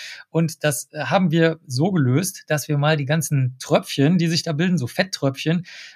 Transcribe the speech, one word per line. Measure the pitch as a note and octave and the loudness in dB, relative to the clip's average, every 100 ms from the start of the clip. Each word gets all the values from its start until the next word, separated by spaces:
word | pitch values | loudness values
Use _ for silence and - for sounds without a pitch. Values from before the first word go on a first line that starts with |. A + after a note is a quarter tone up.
| - - - | -16 -18 -6
Und | D#3+ E3 - | -2 -2 0
das, | D3+ C3+ - | -2 -2 -6
äh, | D3+ C3 | -8 0
haben | F#3 F#3 | 2 2
wir | E3 E3 D#3+ - | 4 2 0 -6
so | B2+ F3 | -2 0
gelöst, | F3+ B2+ C3+ F#3+ - - | 2 2 2 0 -6 -4
dass | D3+ - | -4 -2
wir | D3 | 0
mal | D3 D#3 | 2 0
die | C3 | 0
ganzen | D#3+ - C#3+ B2+ - | -2 0 0 0 -4
Tröpfchen, | - F3 - - C#3 F3+ | 0 0 0 2 4 4
die | E3 | 2
sich | E3 | 0
da | - | -2
bilden, | D3 F3+ F3 | 0 0 0
so | A#2+ | -2
Fetttröpfchen, | - F#3+ - C#3 C3+ D#3 F3 F3 - - | -4 -4 -2 -4 -2 -2 -2 -4 -14 -20